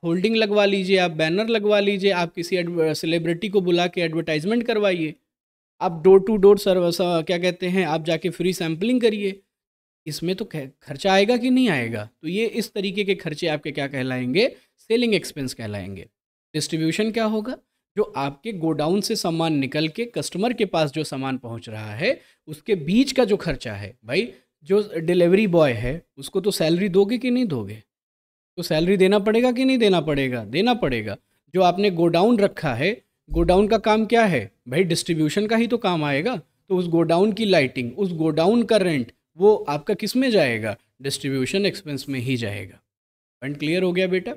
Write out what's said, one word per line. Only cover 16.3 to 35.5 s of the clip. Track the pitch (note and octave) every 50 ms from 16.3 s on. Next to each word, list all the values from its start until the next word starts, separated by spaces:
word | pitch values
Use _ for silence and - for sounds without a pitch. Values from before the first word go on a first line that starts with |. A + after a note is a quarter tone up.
| _ _ _ _ -
डिस्ट्रीब्यूशन | D3+ D3 - E3+ D#3 D#3+ D#3+ D#3+ - G#3+ A3+
क्या | G#3 A3+ A3
होगा? | G#3+ A3 A3 G#3+ B3+ C#4 - _ _ _ _ _ _ -
जो | G3
आपके | G#3+ - - C3 C#3 C#3+ C#3+ - - A3+
गोडाउन | A3 F3 D#3 D#3+ D#3 C#3+ D3 D#3+ F#3 G#3+
से | F#3+ - A3+
सामान | - - F3+ E3 E3 E3 D#3+
निकल | D#3 C#3+ C3+ B2+ - D3+ D#3+ D#3+
के | D#3 - A#3+
कस्टमर | A#3+ - D#3+ C3+ - - F3 G#3 B3
के | B3 - A3
पास | F3+ - E3 D#3 C#3+
जो | - D#3 D3+
सामान | - D3 C3+ C3+ C3+ C3 B2
पहुंच | - A#2 A#2 A2+ A2 A#2
रहा | G#2+ G#2+ G#2+ G#2+ G#2
है, | A2+ C#3 A#3+ C#4 - _ _ _ _ -
उसके | - D3+ - - - G#3
बीच | F3+ C#3 D#3 F#3+ A#3 C#4 C#4
का | - C4 B3
जो | G3 G#3
खर्चा | - - E3 C#3+ - - B2 G#2
है, | G2 G#2 G2 - _ -
भाई, | A2 C3 F#3 A#3 A#3+ - - _ _ _ _ _
जो | D3 F#3+ G#3 G#3 G3+ -
डिलीवरी | E3 D#3+ E3 F3+ F3+ E3+ E3+ F#3 G#3 A3
बॉय | G3+ E3+ E3+ D#3 C#3
है, | A#2+ G#2+ A#2 B2 C#3+ E3+ - _ _
उसको | C#3+ C3+ - - F#3+
तो | F3 -
सैलरी | - - E3 D#3 E3+ F3 G3+ G#3
दोगे | E3+ F#3+ G3+ G3 B3 A#3
कि | B3+ B3+
नहीं | A#3+ B3+ B3+
दोगे? | G3+ D3 A#2+ G#2 F#2+ G#2+ A2 - _ _ _ _ _ _ _ _ _ _ _ _ _ -
तो | -
सैलरी | E3+ - E3 D#3 E3 F3 G3+
देना | F#3+ F#3 F#3+ G#3 G#3
पड़ेगा | G3 A3 G#3+ A#3 B3 B3+
कि | A#3+ A#3+ C4
नहीं | C4 C4 B3
देना | A#3 G#3 F#3 E3+
पड़ेगा? | D3 D#3 D3 C#3 C3+ C3 B2 A#2+ A2
देना | G2+ A#2+ E3 G#3+ B3 A#3+
पड़ेगा। | - - C#3+ B2+ A2+ G#2+ G#2+ G2 - _ _ _ _ _ _ -
जो | F3+
आपने | F#3 F3 E3+ G3 G3+ G#3
गोडाउन | F3+ E3 F3 E3+ E3+ E3+ F#3+ A3+ B3 G3+
रखा | G3+ F#3+ - - - D3 A#2
है, | A2+ C#3+ F#3+ A3+ - _ _ _ _ _ -
गोडाउन | D3 E3 E3+ E3 F3+ F#3+ G#3+ G3
का | A3+ G#3+
काम | - A3 G#3+ G#3+ A3
क्या | G#3 A#3+ A#3 A3+
है? | G3+ E3 B2 G2 - _ _ - B2
भाई, | C3 D#3+ G3
डिस्ट्रीब्यूशन | E3 E3+ D#3+ - - E3+ D#3 D#3 D3+ - G3+ G#3+
का | G#3+